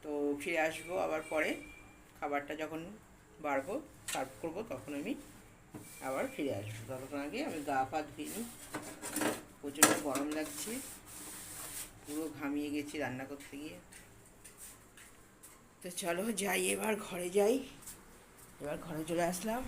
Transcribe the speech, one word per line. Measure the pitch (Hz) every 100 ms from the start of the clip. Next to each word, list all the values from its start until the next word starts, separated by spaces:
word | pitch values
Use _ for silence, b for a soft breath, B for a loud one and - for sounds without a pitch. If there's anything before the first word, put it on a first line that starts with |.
| 156
তো | 147 147 143
ফিরে | 180 165 160
আসবো | 160 165 175 165
আবার | 156 160
পরে, | 156 165 320 - - - - - -
খাবারটা | 151 143 143 156
যখন | 156 160 170 214 - - - -
বাড়বো, | 147 139 135 240 - - -
সার্ভ | 156 - -
করবো, | 165 160 226
তখন | 131 127 143
আমি | 170 277 - - - - - - - - 131
আবার | 135 262
ফিরে | - 143 101
আসবো। | 104 110 117
ততক্ষণ | 131 135 143 143
আগে | 208 302
আমি | 165 143
গা | 135 131
পা | 156 151
ধুয়ে | - 151
নিই, | 170 233 - - 151 - - - - - - - -
প্রচণ্ড | 143 143 151 151 147
গরম | 131 147 151
লাগছে, | 151 - - 247 - - - - - - - - - - - -
পুরো | - 151 160 143
ঘামিয়ে | 147 147 147
গেছি | 147 143 156
রান্না | 131 127 135
করতে | 139 - 143
গিয়ে। | 156 175 - - - - - - - - - - - - - - - - - - - -
তো | 180 180
চলো | 185 175 220 202
যাই, | 196 185 185
এবার | 196 208 208 -
ঘরে | 185 180 196
যাই। | 202 262 - - - - - - - - - -
এবার | 143 165 -
ঘরে | 156 156
চলে | 170 170
আসলাম | 180 214 233